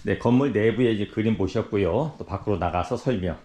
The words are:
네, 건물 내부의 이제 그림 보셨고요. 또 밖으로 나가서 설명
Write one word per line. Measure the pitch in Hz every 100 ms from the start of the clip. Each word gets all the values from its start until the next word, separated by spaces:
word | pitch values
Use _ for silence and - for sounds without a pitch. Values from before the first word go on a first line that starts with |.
네, | 104 95
건물 | 117 123 143
내부의 | 104 110 107 123
이제 | 104 101
그림 | - 110 107
보셨고요. | 95 113 104 104 90 104 156 -
또 |
밖으로 | - 98 - 95
나가서 | 87 90 90 120
설명 | 139 113 90 -